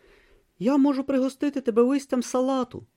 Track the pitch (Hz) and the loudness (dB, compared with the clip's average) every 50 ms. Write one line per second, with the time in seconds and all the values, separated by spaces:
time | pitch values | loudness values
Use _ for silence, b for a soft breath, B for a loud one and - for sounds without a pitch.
0 | b b b b b b b b b b _ - 175 247 285 285 269 285 269 262 | b b b b b b b b b b _ -4 -2 0 2 4 4 2 2 0
1 | 269 - 269 254 262 269 269 - 294 294 285 269 254 247 208 233 240 247 277 277 | -2 -2 0 0 0 -2 -2 -4 -4 -4 -4 -4 -4 0 2 2 4 4 2 -2
2 | 277 - 262 254 233 - - 254 254 269 269 262 247 247 - - 117 - _ | -2 -2 -4 -4 -2 -2 -2 -2 0 0 0 -2 -4 -6 -8 -14 -18 -20 _